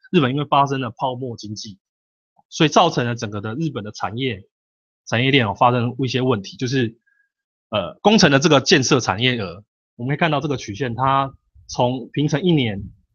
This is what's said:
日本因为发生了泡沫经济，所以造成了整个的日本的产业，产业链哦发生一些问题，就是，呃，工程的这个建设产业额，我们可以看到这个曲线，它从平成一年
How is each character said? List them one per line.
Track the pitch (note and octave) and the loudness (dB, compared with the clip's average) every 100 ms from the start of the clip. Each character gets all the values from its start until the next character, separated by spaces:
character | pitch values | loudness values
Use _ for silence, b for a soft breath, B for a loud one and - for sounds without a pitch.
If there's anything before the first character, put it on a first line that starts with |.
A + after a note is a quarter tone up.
| b | b
日 | F3+ | 0
本 | B2+ | 2
因 | C#3 | -2
为 | D3 | 0
发 | C#3+ C#3 | 2 2
生 | C3+ | -2
了 | B2 | -6
泡 | - C3+ | -6 -6
沫 | B2 C3 A2+ | -6 -8 -10
经 | G#2 G#2 | -12 -12
济， | G#2+ F#2+ _ _ _ _ _ _ _ | -14 -18 _ _ _ _ _ _ _
所 | - D#3 | 0 4
以 | |
造 | F3+ E3+ | 6 4
成 | D#3+ A#2+ | 2 -2
了 | A#2 | -4
整 | A2 | -6
个 | G#2 | -6
的 | G#2+ A#2+ | -8 -6
日 | D#3+ | -6
本 | B2 | -6
的 | G#2 | -10
产 | - F#2+ A2+ | -10 -8 -4
业， | C3+ G2 - _ _ _ _ _ - | -6 -6 -12 _ _ _ _ _ -4
产 | A#2 | 0
业 | C3 | 2
链 | C#3 A2 | 2 2
哦 | |
发 | G2+ B2 | 2 2
生 | B2 A#2 B2 | 4 0 -2
一 | B2+ | -4
些 | B2 | -2
问 | B2+ A2 | 0 0
题， | F#2+ - | -4 -8
就 | B2 | -4
是， | C3+ A2+ - _ _ _ _ _ _ _ | -2 -2 -4 _ _ _ _ _ _ _
呃， | G#2+ E2+ - | -4 -4 0
工 | G3+ A3 | 2 6
程 | E3 | 6
的 | C#3 | 6
这 | D#3 | 6
个 | C#3 | 4
建 | - D#3+ | 4 2
设 | B2+ C3+ | 4 0
产 | A2+ G2+ | 0 -2
业 | B2+ B2 | -2 -2
额， | F#2 F2 - _ _ - | -6 -10 -18 _ _ -12
我 | |
们 | B2 | -6
可 | |
以 | D3 | -2
看 | E3+ | 0
到 | D3 | 0
这 | D3 | -2
个 | C3 | -6
曲 | - | -8
线， | G2+ C3 A#2 | -8 -6 -2
它 | C3+ C3+ C3+ - _ _ - | 0 0 -2 -8 _ _ -12
从 | - B2 C3 A#2 | -2 -2 -2 -6
平 | - D3+ | -4 -2
成 | D#3 | 0
一 | F#3 | 2
年 | D#3 A#2 G2 G2+ - _ | 2 0 -4 -10 -18 _